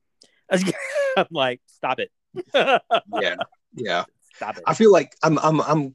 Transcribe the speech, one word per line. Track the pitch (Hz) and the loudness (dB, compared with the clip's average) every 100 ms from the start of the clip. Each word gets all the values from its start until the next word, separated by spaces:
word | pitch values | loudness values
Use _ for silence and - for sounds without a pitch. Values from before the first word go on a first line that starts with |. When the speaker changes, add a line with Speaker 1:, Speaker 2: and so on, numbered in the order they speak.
| _ _ | _ _
Speaker 1:
<laughs> | _ _ - | _ _ -4
I'm | 185 190 - 539 571 554 523 - | -2 -2 -6 -6 -4 -2 -2 -2
like, | 165 131 123 _ | -2 -2 -4 _
"Stop | _ 135 127 | _ -6 -6
it." | 101 _ _ 359 - | -8 _ _ -16 -4
<laughs> | 269 269 247 - 226 202 220 | 0 2 0 0 -4 -2 -4
Speaker 2:
Yeah, | 87 87 - _ _ | -4 -6 -10 _ _
yeah. | 139 107 85 - _ _ - | -10 -4 -4 -6 _ _ -12
Speaker 1:
Stop | 107 90 | -12 -6
it. | 87 | -4
Speaker 2:
I | |
feel | 160 220 | 4 6
like | 175 135 - | 6 2 -2
I'm, | 160 151 | 0 2
I'm, | 156 151 | 2 0
I'm | 135 156 135 | 0 -2 -2